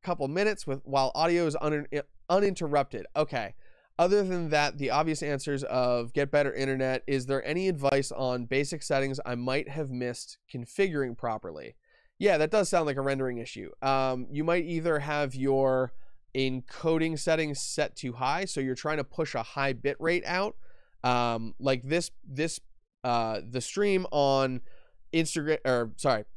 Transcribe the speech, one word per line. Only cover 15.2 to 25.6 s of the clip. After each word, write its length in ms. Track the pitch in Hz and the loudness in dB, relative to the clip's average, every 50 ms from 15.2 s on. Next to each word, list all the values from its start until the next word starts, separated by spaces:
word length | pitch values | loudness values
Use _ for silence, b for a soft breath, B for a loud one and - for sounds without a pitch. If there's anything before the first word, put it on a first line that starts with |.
| 147 139 127 | 0 -2 -2
your 600 | 131 131 139 135 135 135 131 131 131 131 131 - - - - - - - _ - | -2 2 2 4 4 4 4 4 2 0 0 -2 -8 -8 -10 -14 -18 -20 _ 0
encoding 840 | 131 135 131 131 131 117 - - - - 165 160 160 160 160 160 | 0 0 2 0 -2 -6 -8 -12 -4 0 2 2 2 2 0 0
settings 440 | 147 - 165 160 156 160 151 143 - | -2 2 2 2 2 2 -2 -2 -4
set 340 | - - - - 147 - - | -6 -6 -2 -2 -2 -2 -2
too 180 | - - 127 117 | -8 -8 -8 -4
high, 320 | 120 131 131 147 170 196 | -2 0 0 0 0 -2
so 160 | 185 - 156 | -4 -2 -2
you're 140 | 135 131 127 | -2 -2 -2
trying 220 | 123 - 151 156 | -2 -2 -2 -2
to 60 | 151 135 | -2 -4
push 320 | - - - 160 143 - | -4 -4 -4 -4 -2 -2
a 80 | 123 110 | -4 -6
high 300 | - - 143 139 139 131 | -4 -4 -2 0 0 0
bit 240 | 113 - 139 139 - | 0 -2 -2 -2 0
rate 240 | 151 165 175 175 - | 0 0 0 0 0
out. 300 | - 175 185 196 214 - - b b b b b b b b - | -2 -2 0 0 -2 -4 -8 b b b b b b b b 0
Um, 520 | 127 123 120 120 120 117 113 113 113 - - | 2 2 2 2 0 0 -2 -4 -6 -6 -2
like 240 | 131 135 135 127 117 | 0 0 0 0 0
this, 280 | 135 156 175 170 - - - - | 0 0 0 0 -2 -8 -14 -14
this, 340 | - 135 131 156 165 - - - - - - _ _ _ _ - | -10 -4 -2 -2 -2 -2 -6 -12 -16 -20 -20 _ _ _ _ -2
uh, 380 | 127 120 120 113 110 110 101 76 104 | 0 0 2 2 0 -2 -4 -6 -4
the 120 | 117 131 | -6 -4
stream 440 | 120 - - 196 208 208 196 190 - - | -4 -4 0 2 4 4 4 2 2 2
on 500 | - 147 143 139 135 135 135 131 127 127 b b b b b b b b b - - | 2 4 4 6 6 4 4 2 0 -2 b b b b b b b b b -2 0
Instagram, 440 | 160 165 156 - 170 147 151 156 - | 0 2 2 0 -2 0 0 0 0